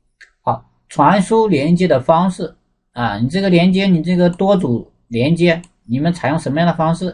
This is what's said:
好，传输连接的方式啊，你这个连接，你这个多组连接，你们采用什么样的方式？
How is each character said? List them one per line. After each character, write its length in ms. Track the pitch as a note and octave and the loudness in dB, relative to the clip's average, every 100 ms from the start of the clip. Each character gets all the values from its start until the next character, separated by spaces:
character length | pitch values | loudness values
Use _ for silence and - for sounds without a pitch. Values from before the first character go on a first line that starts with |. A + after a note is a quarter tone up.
| _ _ - _ | _ _ -20 _
好， 280 | - C3 - _ _ | -6 -6 -8 _ _
传 320 | - D3 G3+ | 0 2 2
输 280 | F#3 A3+ A3 | 2 0 2
连 260 | D3 D3+ | 0 0
接 140 | F3 F3+ | 0 2
的 100 | C3+ | 0
方 320 | B2 E3 F#3 | 2 2 0
式 240 | F3+ E3 - _ _ _ | -4 -10 -14 _ _ _
啊， 260 | B2 A#2 G2+ | -6 -4 -2
你 100 | B2+ | -2
这 120 | F3+ | -2
个 80 | F#3+ | 2
连 240 | F3 F#3 | 2 2
接， 140 | F#3+ G3 | 2 2
你 160 | E3+ | 0
这 120 | D#3+ | 0
个 140 | F3+ F3 | 0 0
多 280 | F3 G3 G3 | 0 0 0
组 340 | C3 A#2 - _ - | 0 -4 -6 _ -8
连 260 | A#2 C#3 | -2 0
接， 260 | E3 F3 E3 - _ | 2 2 0 -4 _
你 140 | - B2+ | -6 -4
们 140 | E3 | -2
采 160 | F3 B2 | -2 -2
用 100 | D#3+ | -4
什 140 | - | -4
么 80 | D3 | -2
样 60 | E3+ | 0
的 80 | |
方 200 | E3 D#3+ | 0 -2
式？ 140 | E3 F3+ | -2 -6